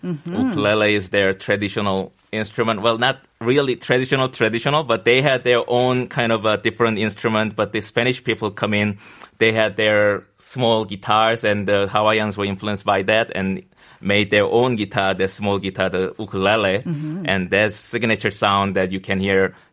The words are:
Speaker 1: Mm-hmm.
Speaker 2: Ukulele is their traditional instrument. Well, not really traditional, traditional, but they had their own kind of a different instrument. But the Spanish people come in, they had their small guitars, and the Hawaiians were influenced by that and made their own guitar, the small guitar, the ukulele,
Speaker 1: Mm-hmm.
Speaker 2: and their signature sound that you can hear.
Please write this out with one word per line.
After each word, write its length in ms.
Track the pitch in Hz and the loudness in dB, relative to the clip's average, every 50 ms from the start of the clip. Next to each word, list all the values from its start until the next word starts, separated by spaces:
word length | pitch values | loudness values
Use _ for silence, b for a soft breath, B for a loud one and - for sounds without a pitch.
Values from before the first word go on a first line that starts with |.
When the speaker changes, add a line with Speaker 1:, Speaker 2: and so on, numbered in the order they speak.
| - | -8
Speaker 1:
Mm-hmm. 440 | 180 170 139 - 170 180 - 262 262 | -6 -6 -6 -8 -6 -4 -2 -2 -2
Speaker 2:
Ukulele 440 | 202 107 104 104 107 107 107 104 107 | 0 0 0 2 2 2 2 2 2
is 160 | 104 95 90 | 0 0 -2
their 240 | - 101 98 95 95 | 0 0 2 0 0
traditional 800 | - - - 104 101 104 98 - 113 104 101 95 95 90 - - _ _ _ | -2 -2 -4 -2 -2 -2 -4 -4 -4 -2 -2 -2 -2 -4 -6 -10 _ _ _
instrument. 520 | - 110 110 - - - 113 113 113 98 104 | -6 -6 -6 -4 -4 -2 -2 -2 -2 0 0
Well, 160 | 117 113 113 | 0 0 2
not 180 | 123 131 131 - - _ _ - | 0 0 0 -2 -8 _ _ -4
really 380 | 113 120 135 147 139 131 120 | 0 0 2 2 2 0 -2
traditional, 520 | - - - 131 127 127 - 143 135 131 127 | -2 -2 0 0 0 0 0 0 0 0 -2
traditional, 540 | - - 120 110 110 117 - 139 143 156 160 | 0 0 0 0 0 0 0 0 0 0 0
but 220 | 120 113 113 - | 0 -2 2 4
they 180 | - 123 131 139 | 4 4 4 4
had 200 | 147 131 123 - | 2 2 2 2
their 200 | 123 123 120 - | 2 2 2 2
own 380 | - 120 123 127 127 127 127 123 | 2 2 2 2 2 2 0 -2
kind 260 | 120 - 139 120 113 | -2 -2 -2 0 0
of 140 | 113 107 101 | 0 0 2
a 120 | 110 107 | 0 0
different 420 | 101 101 113 110 - 120 113 110 98 | 0 0 -2 0 0 0 0 0 0
instrument. 560 | 110 107 104 - - 113 110 107 110 107 107 | -2 -4 -4 -4 -2 -2 0 0 -2 -2 -2
But 180 | - 107 104 - | -4 -4 -2 -4
the 80 | 110 | -6
Spanish 420 | 104 - - 120 120 127 127 - - | -6 -4 -2 0 0 0 -2 -2 -2
people 280 | 117 110 - 113 104 | -4 -4 -2 -4 -6
come 240 | 98 - 107 104 104 | -4 -2 -2 0 0
in, 240 | 104 104 107 101 101 B B B B B B B - | 0 0 -2 -2 -6 B B B B B B B 0
they 120 | 117 113 | 2 2
had 240 | 110 110 110 107 101 | 4 2 0 0 0
their 460 | 110 107 107 107 104 104 104 101 95 - _ _ | 0 0 2 4 4 4 2 0 -2 -4 _ _
small 480 | - - - - 131 123 117 113 110 110 | -20 -18 -10 -4 0 2 2 2 2 0
guitars, 580 | 98 101 95 - - 107 110 110 113 117 113 - | -4 -8 -6 -2 0 2 4 4 2 2 0 0
and 240 | 107 104 104 101 | 0 0 0 0
the 200 | 98 101 98 101 98 | 0 0 2 0 0
Hawaiians 480 | 101 107 107 107 110 110 107 107 95 | 0 0 2 2 2 2 0 -2 -2
were 80 | 104 101 | -2 -2
influenced 400 | 101 98 95 104 104 104 98 - | -4 -4 -4 -4 -6 -6 -2 0
by 160 | 101 101 98 95 104 | 0 0 2 2 2
that 220 | 107 110 113 - - | 2 2 2 0 -2
and 300 | 92 95 95 95 - - _ B B B B B B - | -4 -2 -2 -4 -6 -8 _ B B B B B B -2
made 280 | 98 101 104 104 104 | 0 2 2 2 4
their 140 | 110 104 101 | 2 2 4
own 300 | 98 - 117 127 127 123 | 4 4 2 2 2 0
guitar, 360 | 107 101 95 - 107 98 95 95 | -2 -4 -4 -2 -2 0 0 0
the 140 | 92 98 | 0 -2
small 320 | 95 - - 101 101 101 98 | -4 -4 -4 -2 -2 -2 -2
guitar, 280 | 90 95 92 - 95 92 | -4 -4 -4 -2 -2 -2
the 260 | 87 92 95 78 - | -2 -2 -4 -4 -6
ukulele, 600 | - 110 98 - 98 95 98 107 113 104 95 92 104 | -8 -10 -8 -4 -2 0 2 2 2 2 0 0 -2
Speaker 1:
Mm-hmm. 460 | - 175 165 143 156 151 156 190 180 | -2 -4 -6 -6 -6 -6 -8 -6 -4
Speaker 2:
and 220 | - 95 95 90 90 | -2 -2 -2 -2 0
their 180 | 98 98 107 107 | 0 2 2 0
signature 640 | 104 - - - - 113 117 113 110 - - 107 | -2 -4 -8 -6 -4 -2 -2 -2 -2 -2 -2 -4
sound 440 | - - 110 104 98 98 98 98 92 | -4 -2 0 2 2 2 0 0 0
that 160 | 95 95 92 | 0 -2 -2
you 80 | 95 95 | -4 -6
can 200 | - - 98 95 | -6 -4 -4 -2
hear. 340 | 95 98 98 95 95 90 b b b b | 0 0 2 2 2 0 b b b b